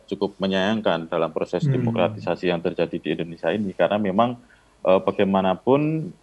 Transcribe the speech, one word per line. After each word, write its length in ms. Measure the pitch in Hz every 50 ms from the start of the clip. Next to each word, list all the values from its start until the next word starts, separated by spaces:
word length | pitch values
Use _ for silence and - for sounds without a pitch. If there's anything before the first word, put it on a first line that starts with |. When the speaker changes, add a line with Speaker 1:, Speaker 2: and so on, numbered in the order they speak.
| - -
Speaker 1:
cukup 280 | 98 - 104 95 - -
menyayangkan 720 | 95 98 95 95 92 101 110 110 101 101 87 82 82 80
dalam 240 | - 85 82 80 78
proses 320 | - 85 - - 87 160
Speaker 2:
Hmm. 160 | 139 135 127
Speaker 1:
demokratisasi 720 | 120 117 113 101 90 85 110 - - - 85 - - 90 85
yang 80 | 85
terjadi 360 | 85 92 82 - - 80 - 85
di 120 | - 78 80
Indonesia 360 | 80 85 85 85 82 - 82
ini, 240 | 87 107 107 95 90
karena 240 | - 90 82 101 104
memang, 400 | 107 98 92 101 117 123 123 120 - - - _ _ _ _ _ -
eh, 140 | - 92 95
bagaimanapun 1120 | 95 - 95 - 101 95 98 95 95 95 95 92 - - 131 143 151 151 160 160 156 - - -